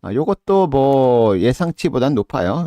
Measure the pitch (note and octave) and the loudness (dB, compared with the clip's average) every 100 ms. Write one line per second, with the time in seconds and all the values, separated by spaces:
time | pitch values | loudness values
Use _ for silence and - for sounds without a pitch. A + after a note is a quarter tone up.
0 | G2 G#2+ D#3+ G3 - G3 F3+ C3+ C3+ C#3 | -6 -4 -2 -4 0 0 2 2 2 2
1 | C3 B2 A2 F#2+ G#2+ C3 C#3 - E3+ C3 | 2 2 2 2 0 0 -4 -4 -4 -2
2 | C3 C3 G#2 - F2+ C3+ | -2 -2 -4 -4 -4 -4